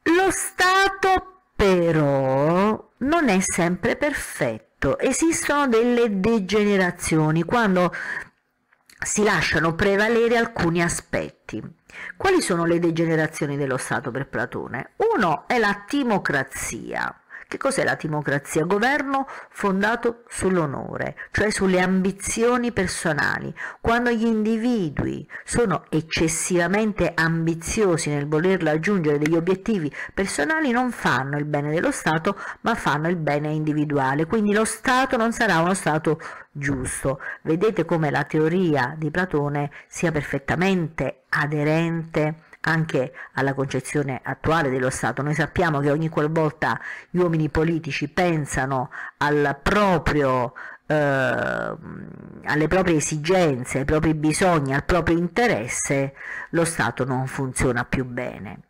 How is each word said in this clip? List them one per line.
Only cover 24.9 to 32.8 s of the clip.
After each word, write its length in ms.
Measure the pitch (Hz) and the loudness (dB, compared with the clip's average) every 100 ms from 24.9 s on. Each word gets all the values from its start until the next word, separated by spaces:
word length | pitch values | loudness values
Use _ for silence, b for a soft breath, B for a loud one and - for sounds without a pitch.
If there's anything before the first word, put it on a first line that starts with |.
| 131 131 135 143 B | -2 -4 -4 -10 B
sono 400 | - - 226 160 - | -4 0 2 0 -2
eccessivamente 1200 | 156 160 - 160 - - 180 170 202 220 196 175 | -4 -2 0 0 0 0 0 2 2 0 0 -2
ambiziosi 960 | - 165 165 165 165 - - 202 160 147 | 0 0 2 0 -2 -4 0 2 2 0
nel 160 | 143 143 | -2 0
voler 380 | 151 180 190 | 2 2 2
raggiungere 540 | 160 156 175 202 151 147 | 2 0 2 2 2 2
degli 180 | 151 165 | 2 2
obiettivi 580 | 165 185 208 208 147 B B | 2 0 0 0 -2 B B
personali, 580 | - 196 - 294 320 302 | -4 -4 -2 -2 0 0
non 200 | 240 254 | 0 -2
fanno 460 | 233 175 123 135 143 | -2 -2 0 -2 -4
il 60 | |
bene 280 | 147 147 147 | -2 -2 0
dello 200 | 156 269 | 0 0
Stato, 480 | 277 175 160 185 196 B B | -2 -2 0 0 -4 B B
ma 120 | - | -4
fanno 360 | 175 | -2